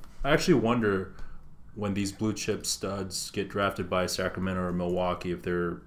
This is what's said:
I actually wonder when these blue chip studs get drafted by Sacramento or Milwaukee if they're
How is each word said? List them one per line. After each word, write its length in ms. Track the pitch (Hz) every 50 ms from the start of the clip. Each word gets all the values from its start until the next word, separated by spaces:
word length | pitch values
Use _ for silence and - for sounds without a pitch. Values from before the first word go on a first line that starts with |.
| - - - - -
I 80 | 139
actually 240 | 151 151 - 190 170
wonder 580 | 120 107 113 120 123 113 104 98 95 95 - - - - - - - - - - - - - -
when 180 | - 104 101 98
these 180 | 101 101 95
blue 220 | 95 - 110 110 101
chip 320 | 104 - - 101 92 -
studs 640 | - - - - 95 98 101 92 92 - - - -
get 160 | - 104 95
drafted 420 | 95 - 101 101 98 - - 95 87
by 160 | 98 92 90
Sacramento 560 | 87 - - 92 90 - 92 92 95 92 92
or 120 | 90 90 87
Milwaukee 580 | 90 90 87 90 90 90 90 87 87 - 90
if 100 | 87 87 -
they're 380 | 92 87 87 87 85 85 - -